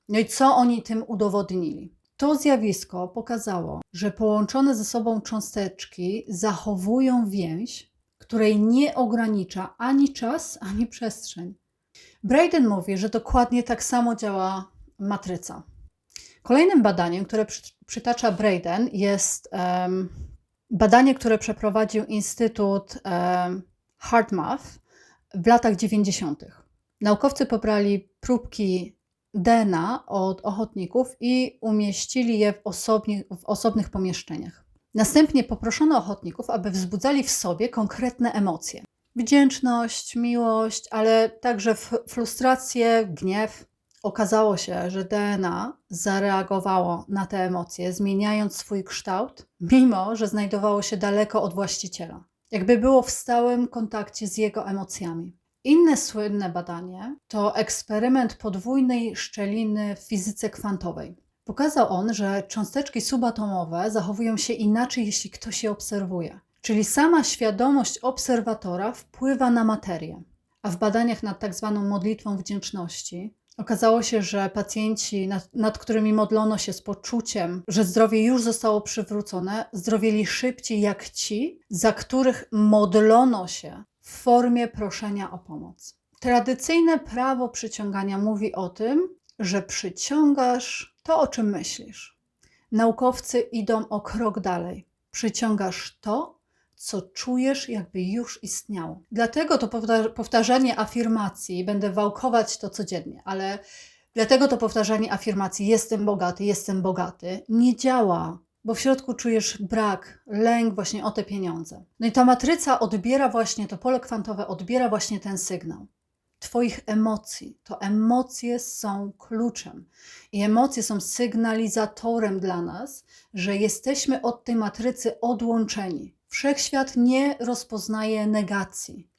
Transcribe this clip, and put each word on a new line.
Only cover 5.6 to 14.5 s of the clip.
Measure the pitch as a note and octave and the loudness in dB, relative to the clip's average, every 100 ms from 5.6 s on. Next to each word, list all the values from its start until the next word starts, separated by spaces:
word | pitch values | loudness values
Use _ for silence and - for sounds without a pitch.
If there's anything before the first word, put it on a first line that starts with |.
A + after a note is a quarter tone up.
| G3 G3 - - F3+ G#3+ - | -6 -6 -14 -6 -4 -4 -6
zachowują | F3+ G#3+ F3 - G3 F#3+ B3 C4 B3 A3 | -4 -2 -2 -4 -4 0 2 4 2 2
więź, | G3 E3+ D#3+ A#3+ - - _ _ _ | -2 -2 -4 -8 -10 -18 _ _ _
której | - A3+ G#3+ G#3+ | -6 2 4 4
nie | G#3+ B3 D4 | 4 4 4
ogranicza | - A#3+ A#3 A3+ G#3 F3+ F#3+ F#3 - | 2 0 0 0 -2 -4 -6 -8 -6
ani | A#3+ C#4 C#4 | 0 4 4
czas, | - A#3 D#4 - - | 2 -4 -4 -6 -12
ani | F#3+ G#3 A#3 | -8 -4 -4
przestrzeń. | - A3+ - - - F3+ G3 _ _ _ _ - _ | -4 -8 -8 -12 -12 -12 -14 _ _ _ _ -20 _
Braden | G3+ C4 E4+ E4+ A#3+ | 2 4 6 6 4
mówi, | G3 F3+ F#3+ | 2 -2 -2
że | G#3+ | -2
dokładnie | A3+ A3+ B3+ A#3+ B3 | -2 2 2 4 2
tak | A#3+ C4 | 0 -2
samo | - B3 A#3+ | 0 0 0
działa | A3+ G#3+ G3 F#3+ | 0 -4 -2 -2